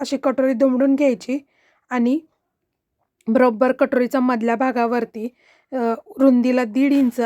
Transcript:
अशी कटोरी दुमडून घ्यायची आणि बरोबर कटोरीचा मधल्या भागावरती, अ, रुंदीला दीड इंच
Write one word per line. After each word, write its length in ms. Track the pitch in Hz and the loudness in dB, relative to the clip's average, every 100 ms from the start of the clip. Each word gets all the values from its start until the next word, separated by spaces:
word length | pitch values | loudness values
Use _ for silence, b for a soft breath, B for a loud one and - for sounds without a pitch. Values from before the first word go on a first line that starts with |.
अशी 160 | 262 269 | -4 -2
कटोरी 360 | 269 247 262 | -2 0 0
दुमडून 420 | 240 269 254 277 269 | 2 2 2 2 2
घ्यायची 440 | 285 226 - 277 - _ _ _ _ | 2 0 -4 -8 -8 _ _ _ _
आणि 280 | 247 240 294 - _ _ _ _ _ _ _ _ _ - | -2 0 -2 -6 _ _ _ _ _ _ _ _ _ -2
बरोबर 440 | 226 254 220 254 | 2 2 2 -2
कटोरीचा 480 | 262 262 262 247 269 | 0 0 0 -2 0
मधल्या 360 | 254 240 226 226 | 0 -2 -2 -2
भागावरती, 720 | 262 247 233 240 226 220 226 b b b b | -2 -2 -2 -2 -6 -10 -12 b b b b
अ, 60 | 262 233 226 - - | -6 -4 -4 -10 0
रुंदीला 440 | 269 247 247 254 240 | 2 4 2 0 -2
दीड 280 | 208 277 | 0 0
इंच 260 | 277 254 - | 2 0 -2